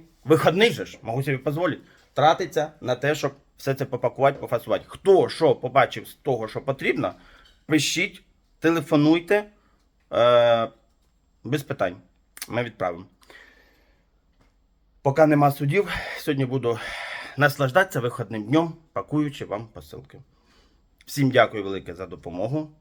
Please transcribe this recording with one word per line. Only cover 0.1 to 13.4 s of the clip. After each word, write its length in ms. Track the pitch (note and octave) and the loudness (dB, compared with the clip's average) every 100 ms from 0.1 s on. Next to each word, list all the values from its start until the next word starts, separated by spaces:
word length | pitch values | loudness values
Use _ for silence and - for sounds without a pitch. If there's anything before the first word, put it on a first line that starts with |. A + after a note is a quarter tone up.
| _ | _
вихідний 460 | B2 D3+ E3+ E3+ A#3 | 2 4 4 4 2
же 160 | C#3 F2+ | 2 -10
ж, 120 | - | -12
можу 200 | A2 B2 | -8 -4
собі 140 | C#3 C3 | -2 -2
дозволити, 460 | D3+ C#3+ F3 A#2 - _ _ | -2 -2 -2 -4 -10 _ _
тратиться 580 | - D3 E3+ D#3+ D#3+ D3+ - | 2 4 4 -2 -4 -4 -6
на 140 | - | -4
те, 200 | B2 C#3+ | -2 -2
щоб 180 | D3+ C#3+ - _ _ | -2 -4 -6 _ _
все 180 | - | -4
це 100 | C3+ | -4
попакувати, 540 | C3+ B2 A#2+ - C#3 C#3 | -4 -2 -4 2 2 2
пофасувати. 460 | B2 A#2 A2+ F#2+ - | -4 -4 -2 -4 -4
Хто 400 | - - F#3 A#2 | -6 4 4 4
що 260 | - D#3+ | 2 2
побачив 540 | A#2+ - C3 A#2+ A2+ G#2 | 2 2 2 2 0 -14
з 60 | |
того, 340 | - - A#2+ A2 | -12 -4 -4 -4
що 120 | B2 | -10
потрібно, 540 | - C3+ F#3 C#4 G2 - - - _ _ - | -8 -6 -2 -2 -4 -8 -20 -20 _ _ -2
пишіть, 560 | D3+ C#3+ D#3+ F#3+ - _ _ _ _ | 0 0 -4 -6 -8 _ _ _ _
телефонуйте, 840 | D#3+ E3 C#3 D3+ D3+ E3 E3+ G#3 G#3 _ _ _ _ _ - | 0 0 2 2 4 4 2 0 0 _ _ _ _ _ -6
е, 560 | - A#2+ A#2+ A#2+ A#2 A2+ _ _ _ _ _ _ _ | 2 4 6 6 4 0 _ _ _ _ _ _ _
без 180 | A#2 D3 | -6 -6
питань, 340 | - C3+ F#2+ F2+ _ _ _ - - | -6 -4 -4 -4 _ _ _ -20 -8
ми 160 | A2 | -6
відправимо. 400 | A#2+ - F2+ E2+ F#2+ _ _ - | -6 -6 -6 -6 -14 _ _ -20